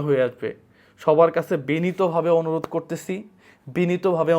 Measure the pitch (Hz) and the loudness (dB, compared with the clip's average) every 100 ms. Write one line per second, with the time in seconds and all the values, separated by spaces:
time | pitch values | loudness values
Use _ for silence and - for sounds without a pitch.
0 | 147 135 123 - 113 - _ _ _ _ | 0 0 0 -4 -10 -10 _ _ _ _
1 | - 156 165 165 156 165 131 160 180 180 | 2 4 4 2 -2 -4 -2 -2 -2 0
2 | 185 165 160 165 160 160 160 165 165 165 | 0 0 2 0 0 -4 -4 -8 -6 -10
3 | - 220 - _ _ _ - 147 175 180 | -6 -10 -10 _ _ _ -8 -2 0 0
4 | 185 165 156 | 0 0 2